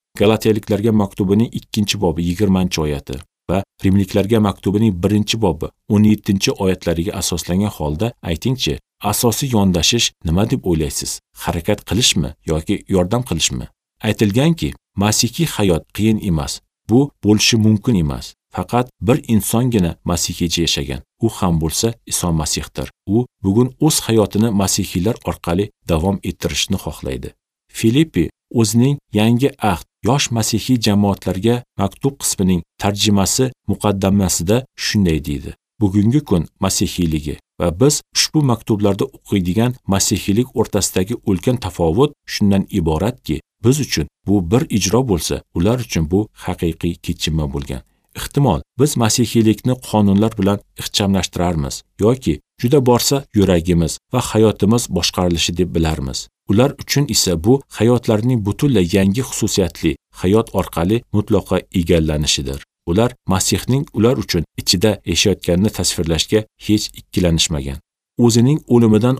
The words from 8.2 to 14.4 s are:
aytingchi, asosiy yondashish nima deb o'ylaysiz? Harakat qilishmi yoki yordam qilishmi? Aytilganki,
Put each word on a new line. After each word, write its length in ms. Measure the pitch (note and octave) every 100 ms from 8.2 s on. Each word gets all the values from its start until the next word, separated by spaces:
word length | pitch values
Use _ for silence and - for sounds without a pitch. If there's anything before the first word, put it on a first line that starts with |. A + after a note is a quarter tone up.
aytingchi, 520 | G2+ E2+ - C3 E2 C#2 - _
asosiy 480 | G#2 G#2 B2 G#2+ C#3
yondashish 600 | A#2 G2 F2 E2 A#2 - -
nima 260 | E2+ E2 A2
deb 120 | C3 F#2+
o'ylaysiz? 540 | D#2+ D2+ - - - _ -
Harakat 420 | - E2+ - G#2 -
qilishmi 440 | G2 C3 - C2+ - -
yoki 300 | D#2 - G2 -
yordam 360 | F#2+ F2+ A#2+
qilishmi? 420 | - E2 - B1+ B1 _ _ _
Aytilganki, 720 | A2 G#2+ G#2+ G2+